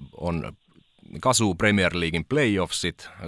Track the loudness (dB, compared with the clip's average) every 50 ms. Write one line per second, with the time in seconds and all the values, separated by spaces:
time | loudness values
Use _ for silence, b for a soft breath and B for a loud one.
0 | -14 -18 -14 -8 -6 -4 -4 -4 -6 -8 -12 -16 _ _ _ _ _ _ _ _
1 | -20 -18 -16 -2 0 2 2 4 2 2 2 2 2 4 4 4 4 2 2 0
2 | -2 0 -2 -2 -2 -2 0 0 2 2 2 0 0 -2 -4 -4 -4 -4 -6 -6
3 | -14 -20 -16 -14 -14